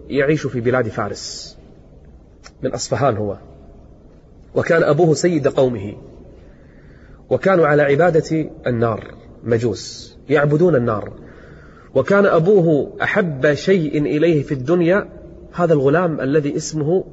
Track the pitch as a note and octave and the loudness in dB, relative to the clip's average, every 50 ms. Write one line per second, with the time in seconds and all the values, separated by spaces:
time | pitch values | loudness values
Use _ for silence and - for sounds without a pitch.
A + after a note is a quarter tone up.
0 | - - B2 C3+ C#3 C#3 D#3+ D3 - B2+ B2 B2 A2+ B2 A#2+ B2+ A#2+ A2 - A#2+ | -12 -4 -2 0 2 2 0 0 -2 -4 -6 -4 0 0 2 0 0 -2 -4 -6
1 | G#2+ G2+ G2+ - - - - - - - - - - - - - - - - - | -6 -8 -8 -10 -14 -14 -14 -16 -16 -18 -20 -20 -20 -20 -20 -20 -20 -20 -20 -20
2 | - - - - - - - - - - - - C3+ C3 - - - - C3 G#2+ | -20 -20 -20 -20 -20 -20 -20 -20 -20 -20 -12 -8 -8 -6 -6 -6 -6 -4 -2 0
3 | C#3 C3+ A2 A2 G#2 G2+ F#2+ - - - - - - - - - - - - - | 0 0 0 -2 -4 -6 -8 -10 -14 -20 -20 -20 -20 -20 -20 -20 -20 -20 -20 -20
4 | - - - - - - - - - - - B2+ A#2 - E3+ E3 D3+ - D3 D3 | -20 -20 -20 -20 -20 -20 -20 -20 -20 -8 -4 -4 0 2 2 2 2 2 2 2
5 | F3 D#3+ D3+ - - F3+ F3 D3+ C3 C#3 - - C3+ B2+ A#2+ G#2 G2 G#2 - - | 2 2 2 2 0 0 0 0 0 0 2 2 2 0 0 -4 -8 -10 -12 -14
6 | - - - - - - - - - - - - - - - - - - - - | -18 -20 -20 -20 -20 -20 -20 -20 -20 -20 -20 -20 -20 -20 -20 -20 -20 -20 -20 -20
7 | - - - - - - F3 D#3+ - F#3 F#3+ F3 D#3+ C#3+ D3 D3 D3 C#3+ C#3 C#3 | -20 -20 -20 -18 -8 -4 -4 -2 0 2 2 4 4 4 4 4 4 4 4 2
8 | E3+ F3+ D#3+ D#3+ D3+ - D#3+ D#3+ D3 - - - - B2+ B2 A2+ A#2 A#2 G#2+ - | 4 4 2 2 0 0 -2 -4 -4 -6 -8 -10 -6 -4 -2 0 0 -2 -2 -4
9 | - - - - - - - - - A2 A#2 A2+ B2 A2+ F#2+ - - - - - | -8 -14 -20 -20 -20 -20 -20 -10 -4 0 0 0 0 0 -4 -4 -8 -14 -16 -18
10 | - - - - - - C#3 E3+ D3 D3 D3 D#3 F3+ F3+ D3+ B2+ A#2+ A#2 G#2+ G2+ | -20 -20 -20 -14 -4 0 0 2 2 2 2 2 2 4 2 2 0 0 -2 -4
11 | - - - - - - - - - - - - - - - - - - - C3 | -6 -10 -14 -16 -20 -20 -20 -20 -20 -20 -20 -20 -20 -20 -20 -20 -14 -6 -2 -2
12 | B2+ - G3 G3+ G3+ F#3+ - E3+ D#3+ F#3+ G#3+ G3 E3 E3 D#3 C#3 - - - - | 0 2 2 2 4 4 2 2 4 4 4 4 4 4 2 2 0 -4 -6 -6
13 | - - - G3+ F#3+ E3 C#3+ C3 C#3+ D3+ C#3+ - - F#3+ G3 F#3 D#3 D3 - D3+ | -6 -2 -2 -2 -2 -2 -2 0 0 0 0 0 0 0 2 2 0 0 -2 -2
14 | D3 - C#3+ D3+ D#3+ F3 E3 D3 C3 - D3 C3 B2 C#3 F3 F3+ E3+ E3 F#3 G#3 | -2 0 0 2 2 2 2 2 0 -2 -6 -6 -2 0 0 2 2 2 2 0
15 | - - - - - - - - - - - - F3 D#3+ E3 D3 B2+ C#3 D3 E3+ | 0 -4 -10 -18 -20 -20 -20 -20 -20 -10 -4 -2 0 2 2 4 4 4 2 2
16 | F#3 E3+ D3+ - B2+ C3 C#3+ D#3 C#3 C#3+ - E3 D#3+ - D#3 D#3 C#3+ D3+ F3+ F#3+ | 2 0 -2 -2 -2 -2 0 0 0 -2 -4 -6 -6 -6 -6 -4 -2 0 -2 -2
17 | - - | -2 -6